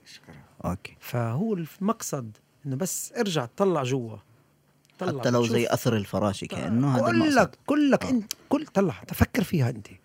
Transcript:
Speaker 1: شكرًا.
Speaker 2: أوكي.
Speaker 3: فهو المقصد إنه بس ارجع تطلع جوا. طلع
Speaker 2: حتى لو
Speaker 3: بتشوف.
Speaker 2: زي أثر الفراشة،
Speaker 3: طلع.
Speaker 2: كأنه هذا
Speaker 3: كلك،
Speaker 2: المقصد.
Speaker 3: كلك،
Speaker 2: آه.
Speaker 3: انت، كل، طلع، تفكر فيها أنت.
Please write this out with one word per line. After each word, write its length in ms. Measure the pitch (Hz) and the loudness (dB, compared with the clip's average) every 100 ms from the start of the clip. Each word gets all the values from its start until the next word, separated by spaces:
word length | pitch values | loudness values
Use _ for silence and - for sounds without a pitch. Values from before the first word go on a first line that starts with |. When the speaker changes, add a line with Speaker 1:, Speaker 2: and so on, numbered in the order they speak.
| - | -20
Speaker 1:
شكرًا. 300 | - - - - - - | -20 -20 -20 -20 -10 -8
Speaker 2:
أوكي. 300 | 92 - - | -6 -10 -20
Speaker 3:
فهو 540 | - 120 117 123 226 | -6 -2 -2 -2 -2
المقصد 840 | 190 156 - 196 226 - 143 113 107 _ _ 139 | -2 -6 -4 -4 -2 -4 -8 -8 -14 _ _ -8
إنه 100 | 131 | -4
بس 380 | 180 - - 240 | -4 -6 -6 -4
ارجع 280 | 208 156 120 | -2 -2 -2
تطلع 380 | - 196 160 | 0 0 0
جوا. 340 | 127 135 117 107 - _ _ _ _ _ _ - | 0 -2 -4 -12 -20 _ _ _ _ _ _ -8
طلع 200 | 180 139 | -6 -2
Speaker 2:
حتى 100 | 123 | 2
لو 120 | 123 | 4
Speaker 3:
بتشوف. 140 | 120 117 | 4 2
Speaker 2:
زي 120 | 117 | 2
أثر 300 | - 127 110 | 0 2 0
الفراشة، 500 | 98 95 101 - - | 0 0 0 -2 -6
Speaker 3:
طلع. 120 | - | -6
Speaker 2:
كأنه 360 | 67 - 262 247 | -2 0 2 2
هذا 60 | |
Speaker 3:
كلك، 120 | - | 4
Speaker 2:
المقصد. 420 | 339 311 262 185 - - | 4 4 4 2 0 0
Speaker 3:
كلك، 400 | 294 285 226 185 | 2 4 2 2
Speaker 2:
آه. 40 | |
Speaker 3:
انت، 240 | 247 202 - - | -2 -2 -10 -2
كل، 160 | 302 311 | -2 0
طلع، 380 | - 190 113 - | 0 0 -2 -4
تفكر 360 | - - - | 0 0 0
فيها 260 | 185 170 123 | 0 0 0
أنت. 180 | - - 95 | -2 -12 -20